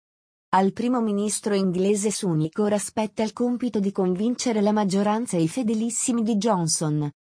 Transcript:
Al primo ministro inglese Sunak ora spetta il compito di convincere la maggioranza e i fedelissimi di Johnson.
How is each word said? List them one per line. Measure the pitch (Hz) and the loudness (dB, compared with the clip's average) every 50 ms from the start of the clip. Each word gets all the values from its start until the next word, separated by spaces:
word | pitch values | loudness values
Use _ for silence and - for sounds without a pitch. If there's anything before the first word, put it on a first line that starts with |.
| _ _ _ _ _ _ _ _ _ _ - | _ _ _ _ _ _ _ _ _ _ 2
Al | 185 196 196 190 | 2 2 2 0
primo | - 220 247 254 247 | 0 -2 0 0 0
ministro | 226 220 202 202 208 214 202 - - 220 202 | 0 0 0 0 -2 -2 -4 -4 -2 0 0
inglese | 196 190 190 170 180 185 196 214 208 196 220 | 2 0 0 0 0 2 2 0 2 0 -2
Sunak | 196 - - 185 165 156 156 160 - - | -2 -2 -2 0 0 0 0 0 0 -2
ora | 208 208 202 208 | 0 0 0 -2
spetta | - - - - 220 214 - - 220 | -2 -4 -4 -4 -4 -4 -2 -2 -4
il | 220 - | -4 -2
compito | - 240 247 247 233 - 240 208 220 | -2 -2 -2 -2 -2 -4 -2 -2 0
di | 196 196 | -2 -2
convincere | 196 - 190 180 185 180 208 240 247 - - 262 226 214 | 0 0 0 0 0 0 0 -2 -2 -2 -2 0 0 2
la | 202 208 | 2 2
maggioranza | 214 214 214 190 175 196 202 208 208 220 247 247 - 175 | 2 2 2 2 2 2 2 2 0 0 -2 -2 0 0
e | |
i | 165 160 | 0 0
fedelissimi | - 262 247 214 233 220 226 240 226 - - - 233 233 220 | 0 -2 -2 0 0 0 -2 -2 -2 -2 -2 0 0 0 2
di | 214 233 | 2 0
Johnson. | 202 190 233 208 180 170 160 - - 170 151 151 151 147 147 - _ | 2 2 2 2 2 2 0 0 0 0 0 0 0 -2 -2 -6 _